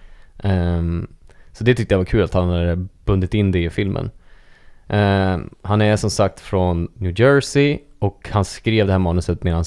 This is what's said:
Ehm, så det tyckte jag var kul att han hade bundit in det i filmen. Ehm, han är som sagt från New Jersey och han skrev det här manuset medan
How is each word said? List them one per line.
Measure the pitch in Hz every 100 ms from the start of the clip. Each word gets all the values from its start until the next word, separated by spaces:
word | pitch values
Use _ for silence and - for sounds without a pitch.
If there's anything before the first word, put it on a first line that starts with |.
| - - - -
Ehm, | 98 95 87 85 85 85 - - - - -
så | -
det | 113
tyckte | 120 107
jag | 98
var |
kul | 92 117
att | 87
han | 95 90
hade | 87 87 85 90 -
bundit | - 98 92
in | 110 101
det | 90
i | 85
filmen. | - 101 85 85 - - - - - - - -
Ehm, | 104 101 98 95 92 50 -
han | - 107
är | 107 107
som | 110
sagt | - 98 -
från | - 98 90 85 85
New | - 92 87
Jersey | 123 143 131 143 143 147 - -
och | 101 - -
han | 107
skrev | 95 - - 110 101
det |
här | 95
manuset | 92 87 87 85
medan | 90 82